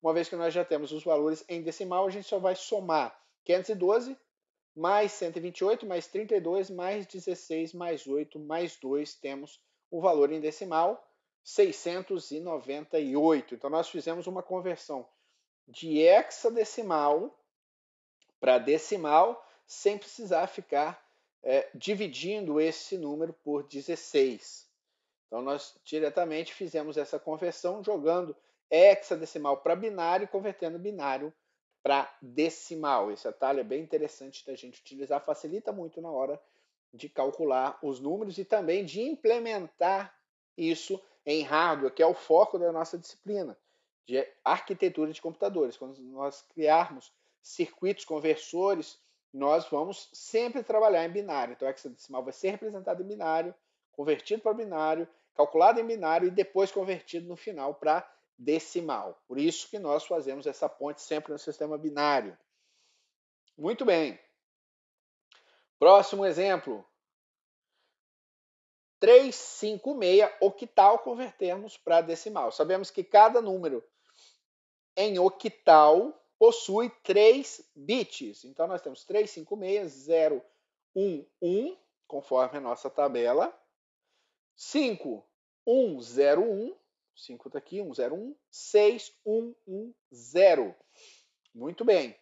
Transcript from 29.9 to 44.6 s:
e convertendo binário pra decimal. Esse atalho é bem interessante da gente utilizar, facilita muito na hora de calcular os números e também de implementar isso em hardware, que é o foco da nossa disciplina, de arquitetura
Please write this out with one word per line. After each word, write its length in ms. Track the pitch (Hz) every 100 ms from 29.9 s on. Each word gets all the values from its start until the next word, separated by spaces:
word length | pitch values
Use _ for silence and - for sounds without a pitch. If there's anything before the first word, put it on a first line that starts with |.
| 196 165 180 202
e 20 |
convertendo 500 | 196 208 185 170 170
binário 560 | 185 202 139 135 147 _ _ _ _ _
pra 280 | 139 139 139 -
decimal. 880 | 127 123 160 160 - 165 147 131 101
Esse 160 | 101 -
atalho 320 | - 131 139
é 40 |
bem 180 | 113 131
interessante 640 | 160 156 151 - 135 131 -
da 100 | 131
gente 260 | 123 120
utilizar, 420 | - 135 139 143
facilita 480 | - 147 156 185 -
muito 300 | 208 170 165
na 80 | 165
hora 320 | 147 135 143 _ _ _ _ _
de 180 | 117 147
calcular 680 | - 135 143 156 131 131 -
os 160 | 147 131
números 380 | 135 190 214 185
e 80 | 190
também 380 | 214 170 180
de 180 | 190 165
implementar 1120 | 247 302 220 233 233 214 170 _ 170 196 196 _ _ _ _ -
isso 420 | 165 165 - 190 - _ -
em 180 | 156
hardware, 500 | 143 151 170 151 139
que 80 | -
é 60 | 160
o 60 |
foco 440 | 175 - 160 - 190
da 140 | 170
nossa 260 | 165 165 175
disciplina, 600 | 170 - - 202 165 101 _ _ _ _ _
de 200 | 127 - _
arquitetura 680 | - 165